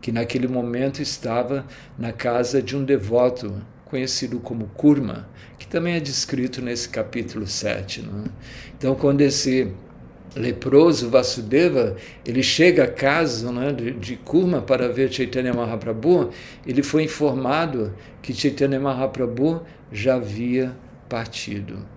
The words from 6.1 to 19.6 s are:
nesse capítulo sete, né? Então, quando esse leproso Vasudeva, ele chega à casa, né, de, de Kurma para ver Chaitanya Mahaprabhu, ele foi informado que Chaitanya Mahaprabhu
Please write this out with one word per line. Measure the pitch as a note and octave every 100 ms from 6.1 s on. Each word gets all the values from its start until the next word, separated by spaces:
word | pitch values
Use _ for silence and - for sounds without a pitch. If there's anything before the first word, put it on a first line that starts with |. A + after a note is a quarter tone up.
| C3 - C#3+ B2+ B2
nesse | B2 A#2+ -
capítulo | A#2+ G#2 A2+ G2+ - G2
sete, | - G#2 - F#2+ -
né? | G#2+ G2+ G#2+ - - - - -
Então, | C3
quando | C3+ C#3+ C#3
esse | C#3+ C3+ C3+ C3 A2+ F#2 - - - - - -
leproso | A#2+ A#2 C3 C3+ E3 C#3+ A#2
Vasudeva, | B2+ B2+ - G#2+ C3 F3 C3+ A2 G2 - -
ele | - A#2+
chega | B2+ - F3 -
à | B2
casa, | - C3+ D3+ D#3+ A#2 A#2+
né, | B2 C3+
de, | C3 A#2
de | C3+ - B2
Kurma | - D#3 F#3 D#3+
para | - B2+ B2
ver | A#2+ C3
Chaitanya | B2+ B2+ C3 B2+
Mahaprabhu, | A#2+ A#2 A2+ A#2 A2 C#3 F3+ D3+ - - -
ele | - B2+
foi | C#3 D3+
informado | D#3 - D3 C3 C3 D3 E3 C3 G#2 G2 - -
que | -
Chaitanya | B2+ C#3+ C#3+ C#3 C3+
Mahaprabhu | C#3 B2+ C3+ - B2 A2+ D3 E3